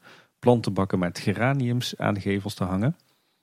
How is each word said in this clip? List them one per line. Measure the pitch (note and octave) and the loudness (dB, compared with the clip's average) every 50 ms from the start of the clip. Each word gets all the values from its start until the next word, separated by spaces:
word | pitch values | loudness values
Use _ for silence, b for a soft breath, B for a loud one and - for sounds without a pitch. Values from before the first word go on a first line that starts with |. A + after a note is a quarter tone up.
| b b b b b b b _ | b b b b b b b _
plantenbakken | - B2 B2 A2+ - A#2 G2 G2 F#2+ F#2 - F#2 | 4 4 4 4 2 0 0 0 0 2 2 0
met | F2+ F2 - - | 0 -2 -2 -2
geraniums | - G#2+ F#2 F#2 A2+ C3 C#3 C#3 B2+ A#2+ A#2+ B2 B2 - - - | -2 -2 0 0 0 0 0 0 0 0 0 0 -2 -4 -6 -4
aan | - G#2 G#2 | -2 -2 -2
de | G2+ | 0
gevels | - G2+ G2 G2+ F#2+ G#2 - | 0 -2 -2 -2 -2 -4 -4
te | - G2 | -4 -2
hangen. | F2+ F#2 F#2+ A2 C#3+ E3+ - _ _ _ _ _ _ _ _ | -2 0 0 0 0 0 -2 _ _ _ _ _ _ _ _